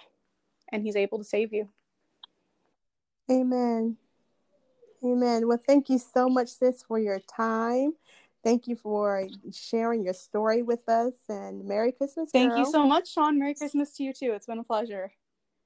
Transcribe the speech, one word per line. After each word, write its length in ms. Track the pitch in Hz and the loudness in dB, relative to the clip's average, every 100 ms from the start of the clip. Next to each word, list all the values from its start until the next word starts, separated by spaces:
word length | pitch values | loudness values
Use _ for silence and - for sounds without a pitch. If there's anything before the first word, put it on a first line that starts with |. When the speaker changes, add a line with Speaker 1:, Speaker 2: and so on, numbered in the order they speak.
| _ _ _ _ _ _ - | _ _ _ _ _ _ -8
Speaker 1:
and 120 | 214 | -6
he's 140 | 214 208 | -2 0
able 200 | 196 214 | -2 -4
to 80 | |
save 300 | 208 208 220 | -4 -4 -2
you. 140 | 214 208 _ _ _ _ _ - _ _ _ _ _ _ _ _ _ - | -4 -8 _ _ _ _ _ -20 _ _ _ _ _ _ _ _ _ 0
Speaker 2:
Amen. 680 | 254 254 247 240 226 226 220 _ _ _ _ _ _ _ _ _ _ | 2 2 0 0 0 -2 -6 _ _ _ _ _ _ _ _ _ _
Amen. 460 | 247 247 240 233 233 | -2 2 2 2 2
Well, 120 | 240 - | 0 4
thank 220 | 285 269 | 4 4
you 100 | 254 | 0
so 300 | - 254 254 | 2 2 2
much, 200 | 254 240 | 2 0
sis, 340 | - 254 254 | 0 0 0
for 160 | - 226 | -4 -2
your 200 | 208 196 | -2 -4
time. 760 | - - 226 220 226 247 277 320 _ - _ _ | -8 -4 -2 0 0 0 0 -2 _ -20 _ _
Thank 240 | 226 240 247 | 0 2 0
you 80 | 233 | -8
for 500 | 214 208 208 196 190 202 - | -4 -2 0 -2 -4 -10 -16
sharing 520 | - - 226 226 233 | -16 -4 -2 0 -2
your 80 | 185 | -2
story 500 | 185 - 214 220 226 | -6 -6 -2 2 0
with 240 | 240 233 - | 0 -2 0
us, 280 | 226 240 247 - | 0 0 -4 -10
and 340 | 202 196 196 | -10 -10 -12
Merry 280 | 196 202 240 | -4 0 0
Christmas, 380 | 262 277 - 311 | -2 -6 -4 0
Speaker 1:
Thank 260 | 254 254 233 | 2 4 2
you 60 | |
Speaker 2:
girl. 80 | 277 | 2
Speaker 1:
so 140 | 311 277 | 4 4
much, 260 | 311 370 | 4 0
Sean. 260 | - 302 294 | 0 2 2
Merry 160 | 277 | 0
Christmas 380 | 294 294 294 285 | -4 -4 -2 -4
to 100 | - | -6
you, 100 | 269 | -8
too. 200 | 262 262 | -4 -4
It's 140 | 208 - | -4 -6
been 120 | 226 | -10
a 60 | |
pleasure. 480 | 233 220 233 202 190 - _ _ _ _ | -4 -2 -2 -8 -10 -14 _ _ _ _